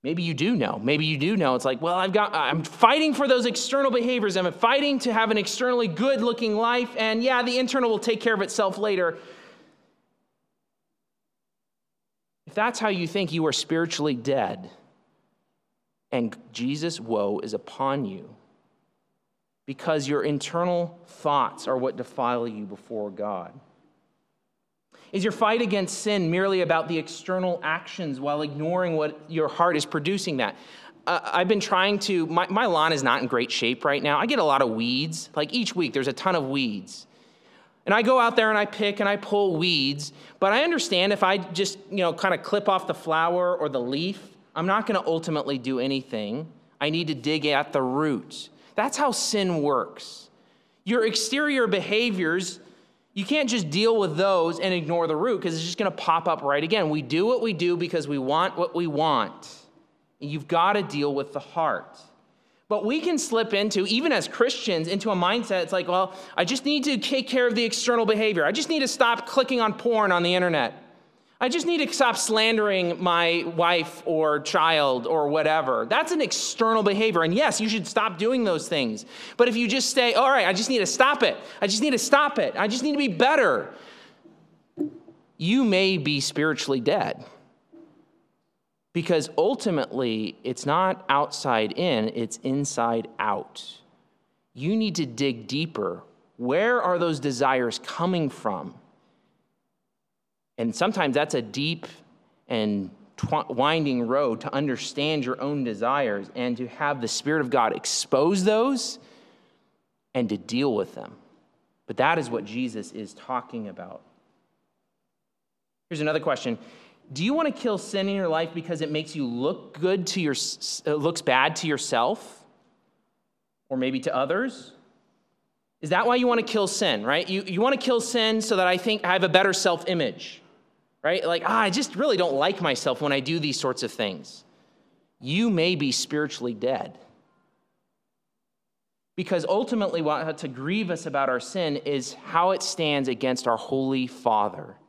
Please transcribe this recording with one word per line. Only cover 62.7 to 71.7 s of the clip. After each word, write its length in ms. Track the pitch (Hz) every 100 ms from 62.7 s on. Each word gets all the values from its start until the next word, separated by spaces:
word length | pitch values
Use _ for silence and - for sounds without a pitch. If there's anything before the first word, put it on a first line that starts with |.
| 208
we 160 | 208 302
can 180 | 320 311
slip 360 | - 226 220
into, 320 | 202 208 208 190
even 260 | 220 320
as 160 | 226 156
Christians, 600 | - 240 - - 170 160
into 220 | 196 214
a 40 | 185
mindset, 480 | 175 233 196 190
it's 80 | 175
like, 160 | 185 170
"Well, 260 | 180 190 - - -
I 80 |
just 220 | 175 262 277
need 180 | 294 277
to 120 | 262
take 320 | - 269 -
care 180 | 254 247
of 80 | 226
the 80 |
external 420 | 226 - - 240 220
behavior. 380 | 214 220 180
I 80 | 151
just 160 | 220 311
need 120 | 320
to 80 | 262
stop 360 | - 233 233 -
clicking 360 | - 269 254
on 140 | 220 -
porn 360 | 240 226 208
on 100 | 175
the 140 | 175 180
internet. 460 | 180 156 117 - - - _ _ _ _
I 100 | 254
just 180 | 339
need 180 | 302